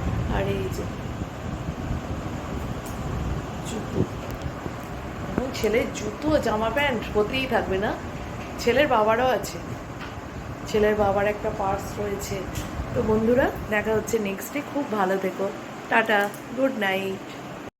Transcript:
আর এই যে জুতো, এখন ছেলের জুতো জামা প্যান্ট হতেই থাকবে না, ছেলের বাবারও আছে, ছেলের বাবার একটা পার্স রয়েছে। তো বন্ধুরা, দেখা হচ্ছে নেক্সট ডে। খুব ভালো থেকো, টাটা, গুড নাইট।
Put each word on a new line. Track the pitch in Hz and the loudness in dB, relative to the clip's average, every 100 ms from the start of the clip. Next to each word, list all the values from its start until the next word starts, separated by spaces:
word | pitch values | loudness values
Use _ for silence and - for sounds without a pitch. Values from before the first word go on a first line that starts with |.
| - - - 202 | 0 0 0 2
আর | 196 | 2
এই | 196 | 0
যে | 190 - 202 - - - - - - - - - - - - - - - - - - - - - - - - - - - - | 0 -2 -4 -6 -6 -6 -6 -6 -6 -4 -4 -4 -2 -4 -2 -4 -4 -6 -4 -4 -4 -6 -6 -6 -4 -2 -2 -2 -4 -6 -6
জুতো, | - - - - - - - - - - - - - - - - | -4 -2 0 0 -2 -6 -6 -6 -6 -6 -8 -8 -8 -6 -6 -2
এখন | - 262 | -2 -2
ছেলের | - 214 220 254 - | 0 2 4 2 -2
জুতো | 208 - 302 294 | -6 -2 2 4
জামা | 233 214 226 | 4 2 2
প্যান্ট | 247 285 226 - 214 | 2 2 2 0 2
হতেই | 208 262 262 | 2 2 2
থাকবে | 220 180 190 | 2 2 2
না, | 220 320 - - - - - - | 0 -2 -6 -8 -8 -8 -8 0
ছেলের | 240 240 285 | 4 6 6
বাবারও | 240 214 226 262 | 6 6 6 4
আছে, | 208 - - - - - - - - - - - - - | 4 0 -6 -6 -8 -8 -10 -8 -8 -10 -10 -8 -8 -2
ছেলের | 214 208 208 | 4 4 6
বাবার | 202 196 202 | 4 4 2
একটা | 208 220 208 | 0 -2 0
পার্স | 196 196 - - | 0 0 -2 -4
রয়েছে। | 202 196 - 196 175 - - - - 262 | -2 -2 -4 -4 -4 -6 -6 -6 -2 0
তো | |
বন্ধুরা, | 214 220 226 247 330 - - | 2 4 6 6 6 0 0
দেখা | 208 208 | 0 4
হচ্ছে | 220 208 226 | 2 2 0
নেক্সট | 202 190 - | 0 -2 -4
ডে। | 285 285 | -6 -4
খুব | 277 240 | -4 -2
ভালো | 214 185 190 | 0 2 2
থেকো, | 185 180 196 - - - - | 0 -2 -4 -4 -10 -12 2
টাটা, | 233 220 208 202 - - - | 4 6 4 4 -2 -8 0
গুড | 269 220 | 2 2
নাইট। | 196 190 190 190 - - - - - - | 0 0 -2 -4 -8 -12 -12 -12 -12 -4